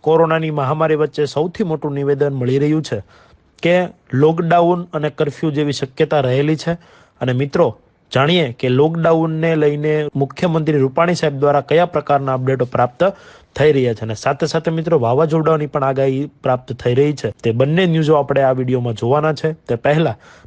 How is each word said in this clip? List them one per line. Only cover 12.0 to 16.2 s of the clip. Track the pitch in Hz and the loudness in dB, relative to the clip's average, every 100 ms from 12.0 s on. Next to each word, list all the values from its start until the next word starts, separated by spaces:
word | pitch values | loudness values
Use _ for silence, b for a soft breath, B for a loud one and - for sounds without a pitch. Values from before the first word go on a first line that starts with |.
| - 143 139 | 0 0 0
અપડેટો | 131 127 131 | -2 -2 -2
પ્રાપ્ત | 123 - 123 - 180 196 B B B - | -2 0 -2 2 -2 -2 B B B 0
થઈ | 151 | 2
રહ્યા | 139 123 | 4 2
છે. | 110 | -2
અને | 110 | -6
સાથે | 107 - 139 160 | -4 -4 -2 -2
સાથે | 165 160 | -2 -2
મિત્રો, | 165 160 165 | -4 0 2
વાવાઝોડાની | 117 131 160 160 156 160 147 | 2 2 2 2 2 0 0
પણ | 151 | -2
આગાહી | 135 135 135 135 | -2 0 0 0